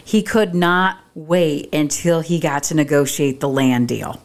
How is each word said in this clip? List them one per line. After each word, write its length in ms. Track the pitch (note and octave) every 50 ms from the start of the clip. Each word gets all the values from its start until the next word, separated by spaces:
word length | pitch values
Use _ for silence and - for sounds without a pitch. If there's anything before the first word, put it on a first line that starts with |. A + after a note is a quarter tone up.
| -
He 180 | - - A3
could 320 | G#3+ - - A3 G#3+ F3+ F3
not 440 | F3 F3 E3+ F3+ F3+ F#3 F#3+ - - - _ -
wait 580 | E3 D#3 D#3 F3 F#3 E3+ D#3 C#3+ C#3+ - - -
until 460 | D3+ D3+ C#3+ - - - E3+ E3+ E3
he 180 | D#3+ D#3+ F3 E3
got 240 | E3+ D3+ C#3 C#3+ -
to 100 | - D#3+
negotiate 640 | D#3 D3 C3+ D3+ C#3+ C#3+ C#3 - - D3 C#3 C3 C3+
the 80 | D3 C#3+
land 400 | C3+ C#3 C3+ C3 B2+ B2 B2 A#2+
deal. 320 | A#2+ A2 - - - - -